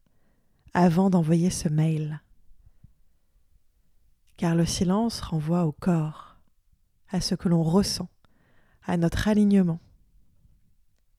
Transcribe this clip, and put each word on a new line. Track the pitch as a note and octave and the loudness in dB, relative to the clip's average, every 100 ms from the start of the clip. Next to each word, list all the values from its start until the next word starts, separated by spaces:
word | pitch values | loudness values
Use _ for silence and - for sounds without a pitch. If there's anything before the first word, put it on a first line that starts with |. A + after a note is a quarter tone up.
| _ _ _ _ _ _ _ | _ _ _ _ _ _ _
avant | - F3 E3 G3 | 2 2 4 2
d'envoyer | F3+ D#3 E3 F3 | 2 2 0 0
ce | - E3 | -2 -4
mail. | D3+ D#3+ D#3 D3+ D3+ _ _ - - - _ - _ _ _ _ _ _ _ _ _ _ _ _ _ _ - | 0 0 -2 -6 -10 _ _ -20 -20 -20 _ -20 _ _ _ _ _ _ _ _ _ _ _ _ _ _ -6
Car | E3+ E3 | -2 0
le | E3 | 0
silence | - F3+ G3 A#3 - | 0 0 0 -2 -4
renvoie | - D#3+ D3+ F3 | -6 -6 -2 0
au | E3 | -2
corps, | - - E3+ D#3 - - - _ _ _ _ _ _ _ | -2 -2 -2 -2 -8 -20 -20 _ _ _ _ _ _ _
à | F3+ | -6
ce | - | -4
que | F3+ G3 | -4 0
l'on | E3+ | 0
ressent, | D#3+ F3+ G3+ G#2+ F3+ _ _ _ _ _ _ _ | 2 2 0 -4 -10 _ _ _ _ _ _ _
à | - F3+ | -4 0
notre | E3+ - G#3 | 0 0 0
alignement. | G#3 G#3 G3 F3+ E3 - _ _ _ _ _ _ _ _ _ _ _ _ | 2 4 4 2 -2 -10 _ _ _ _ _ _ _ _ _ _ _ _